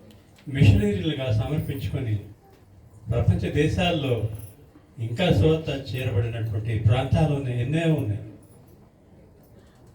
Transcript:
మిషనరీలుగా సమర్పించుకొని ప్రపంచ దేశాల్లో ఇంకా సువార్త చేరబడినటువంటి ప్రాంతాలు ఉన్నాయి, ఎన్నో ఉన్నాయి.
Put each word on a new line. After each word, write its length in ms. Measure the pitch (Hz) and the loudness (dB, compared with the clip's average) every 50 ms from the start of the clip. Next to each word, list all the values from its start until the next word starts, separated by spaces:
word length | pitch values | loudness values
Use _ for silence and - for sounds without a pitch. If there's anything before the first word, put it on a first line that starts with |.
| - - - - - _ - - - 147 | -20 -20 -20 -20 -20 _ -20 -20 -14 -4
మిషనరీలుగా 840 | 127 139 - 202 202 202 208 208 196 175 165 156 147 135 131 123 110 | 2 6 6 8 8 6 6 2 0 0 -2 -2 -2 -2 -2 -2 0
సమర్పించుకొని 840 | - 139 143 151 160 - - 143 - - - - 135 120 110 104 98 - - - - - - - - - - - - - - - - - - | 0 0 -2 -2 -2 -2 -4 -4 -6 -6 -6 -4 -4 -4 -2 -4 -4 -6 -10 -18 -20 -20 -20 -20 -20 -20 -20 -20 -20 -20 -20 -20 -12 -8 -4
ప్రపంచ 420 | - 120 - - 180 170 - - - | -2 2 2 2 2 2 0 -2 0
దేశాల్లో 760 | 147 151 151 - - 180 175 165 151 135 127 120 110 107 - - - - - - - - - - - - _ _ - | 2 2 2 2 0 0 0 0 0 -2 -2 -2 -2 -2 -4 -6 -10 -14 -16 -20 -20 -20 -20 -20 -20 -20 _ _ -10
ఇంకా 340 | 113 110 120 147 180 175 - | -8 -6 -4 0 2 2 4
సువార్త 600 | - 156 156 160 156 156 147 143 139 135 - 127 | 4 4 4 4 2 0 -4 -6 -6 -8 -8 -8
చేరబడినటువంటి 840 | 127 123 107 104 117 113 113 - 113 110 - 101 104 - 117 110 104 | -6 -4 -2 -2 -2 -2 -2 -4 -6 -6 -6 -6 -6 -4 -4 -2 0
ప్రాంతాలు 560 | - 110 120 131 139 139 - 165 156 147 147 | 2 2 2 2 0 0 2 2 2 2 0
ఉన్నాయి, 280 | 139 135 123 123 120 123 | -2 -4 -4 -4 -4 -2
ఎన్నో 320 | 143 151 165 170 160 156 | -2 -2 0 0 2 0
ఉన్నాయి. 260 | 135 110 104 98 - - - - - - - - - - - - - - - _ _ _ - - - - - - - - - - - - - - - - - | 0 0 -2 -4 -6 -8 -14 -18 -20 -20 -20 -20 -20 -20 -20 -20 -20 -20 -20 _ _ _ -20 -20 -20 -20 -20 -20 -20 -20 -20 -20 -20 -20 -20 -20 -20 -20 -20